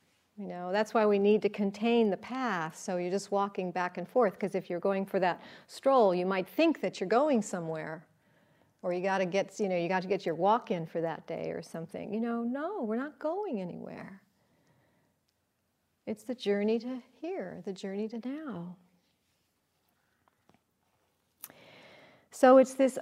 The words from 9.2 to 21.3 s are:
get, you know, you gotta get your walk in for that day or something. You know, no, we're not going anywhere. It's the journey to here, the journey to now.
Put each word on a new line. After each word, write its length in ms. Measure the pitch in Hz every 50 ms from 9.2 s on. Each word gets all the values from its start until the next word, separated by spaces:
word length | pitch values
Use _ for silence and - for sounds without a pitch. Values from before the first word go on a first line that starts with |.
| 190
get, 340 | 175 180 196 190 - - -
you 80 | 208 190
know, 80 | 185
you 120 | 175 170 175
gotta 200 | 190 185 180 185
get 180 | 202 185 -
your 80 | 180 156
walk 380 | 165 185 202 220 240 240 -
in 140 | 196 170 160
for 140 | - - 170
that 240 | 165 165 151 - - -
day 240 | 165 - 165 165
or 100 | - -
something. 500 | 165 - - 165 165 - - - 170 -
You 80 | 202 226
know, 220 | 240 233 233 233
no, 400 | 233 233 254 277 311 359 427 381
we're 140 | 247 208 220
not 240 | 240 269 302 - -
going 400 | - 311 339 403 427 370 254 190
anywhere. 640 | 185 175 - - - - - - - 180 196 190 _ _ _ _ _ _ _ _ _ _ _ _ _ _ _ _ _ _ _ _ _ _ _ _ _ _ _ _ _ _ _ _ _ _ _ _ -
It's 200 | 214 220 - -
the 100 | - 247
journey 460 | - - 202 202 202 208 214 226 233
to 200 | 226 247 262 247 - _ _ -
here, 420 | 320 339 392 320 190 175 - 180 170
the 80 | 202
journey 360 | 185 - - 190 196 202 220 220
to 100 | 240 226 214 254
now. 480 | 277 311 320 277 196 170 170 180 180 _ _ _ _ _ _ _ _ _ _ _ _ _ _ _ _ _ _ _ _ _ _ _ _ _ _ _ _ _ _ _ _ _ _ _ _ _ _ _ _ _ _ _ _ _ _ _ _ _ _ _